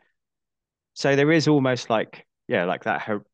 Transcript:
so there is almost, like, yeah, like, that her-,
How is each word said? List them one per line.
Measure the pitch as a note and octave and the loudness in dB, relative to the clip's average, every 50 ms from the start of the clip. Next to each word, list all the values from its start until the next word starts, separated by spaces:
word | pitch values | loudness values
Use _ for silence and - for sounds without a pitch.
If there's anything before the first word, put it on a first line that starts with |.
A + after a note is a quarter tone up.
| _ _ _ _ _ _ _ _ _ _ _ _ _ _ _ _ _ _ _ | _ _ _ _ _ _ _ _ _ _ _ _ _ _ _ _ _ _ _
so | - - C#3+ C#3 | -4 -2 0 2
there | C#3 C#3+ D3+ | 2 4 4
is | E3 E3 C#3+ D3+ | 4 2 4 4
almost, | D3+ D3 C3 C3 B2+ A#2+ - - | 4 4 2 2 0 -2 -2 -2
like, | A#2 G#2+ F#2 - - - - _ _ _ _ - | -2 -2 -2 -4 -10 -20 -20 _ _ _ _ -4
yeah, | B2 G2 F2 | -2 -2 -2
like, | F2+ E2+ - - | -2 -4 -4 -4
that | A2+ G2 C#2+ - | -4 -4 -4 -4
her-, | - G#2+ G2+ - _ | -6 -6 -8 -8 _